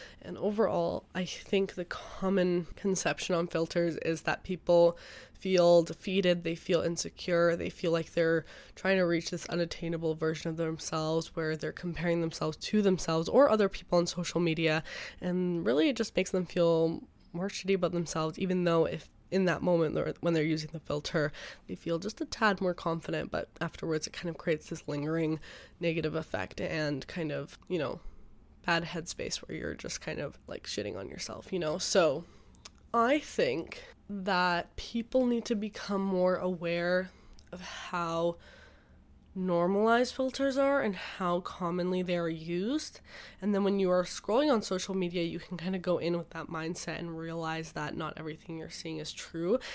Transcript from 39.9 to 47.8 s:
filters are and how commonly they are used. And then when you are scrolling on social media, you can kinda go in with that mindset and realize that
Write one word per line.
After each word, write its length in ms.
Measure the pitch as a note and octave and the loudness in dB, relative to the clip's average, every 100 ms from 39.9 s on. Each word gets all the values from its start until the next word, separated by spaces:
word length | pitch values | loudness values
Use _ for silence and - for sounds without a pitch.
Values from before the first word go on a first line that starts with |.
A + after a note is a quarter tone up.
| A#3 B3 | 6 4
filters 420 | - C4 C4 C#4 C4 | 0 -2 0 0 4
are 240 | C#4 C#4 | 4 4
and 140 | G#3+ F3+ | 0 -2
how 420 | - - F3 F3 | -8 -4 0 0
commonly 600 | - - F3 F3+ F3+ F3+ | -2 -4 -2 0 0 0
they 140 | F3+ F3 | 0 0
are 120 | E3+ | -2
used. 720 | D#3+ E3 F3 G#3+ D4+ - - - - - - | -4 -4 -2 0 -2 -4 -10 -18 -18 -18 -6
And 140 | G3+ | 0
then 80 | G3 | 2
when 160 | G3+ G3 | 2 2
you 100 | F#3 | 4
are 120 | F3+ | 2
scrolling 500 | F3 - - A#3 D4+ | 2 -6 0 2 4
on 100 | A3 | 4
social 340 | G3+ F#3 - F#3+ | 2 -4 -2 -2
media, 260 | F3 F3+ | -2 -2
you 160 | E3+ E3+ | -2 -4
can 180 | - E3+ | -8 -6
kinda 220 | F3 F#3+ | -4 -2
go 200 | F3+ E3+ | 0 0
in 180 | E3 E3+ | 0 -2
with 140 | E3 | -4
that 180 | E3 D#3 | -10 -8
mindset 500 | E3 E3 E3 - D#3 | -6 -6 -6 -6 -6
and 180 | E3+ E3 | -8 -8
realize 560 | E3 E3 D#3+ D#3+ D#3+ | -8 -6 -4 -4 -6
that 240 | D#3 | -6